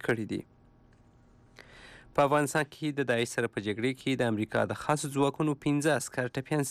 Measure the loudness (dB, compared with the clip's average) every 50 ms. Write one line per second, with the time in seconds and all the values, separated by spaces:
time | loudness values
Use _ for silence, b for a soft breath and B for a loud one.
0 | -2 -2 -2 -2 -2 -4 -6 -6 -8 -10 -18 _ _ -20 _ _ _ _ -20 _
1 | _ -20 _ -20 -20 -20 -20 -20 -20 -20 B B B B B B B B B B
2 | B B 2 2 4 4 4 4 2 2 2 0 -2 -2 -4 -6 -6 -4 -2 -2
3 | 0 2 2 2 2 0 0 -2 -2 -2 -2 -4 -4 -2 -2 0 0 -2 -2 -2
4 | -2 -2 0 0 2 0 0 0 -2 -2 0 0 0 0 -2 -6 -2 -2 0 0
5 | -2 -4 0 2 2 2 2 0 0 -2 -2 0 0 0 0 2 2 2 2 2
6 | 0 -4 -4 -4 -4 -4 -4 -6 -4 -2 0 0 0 -2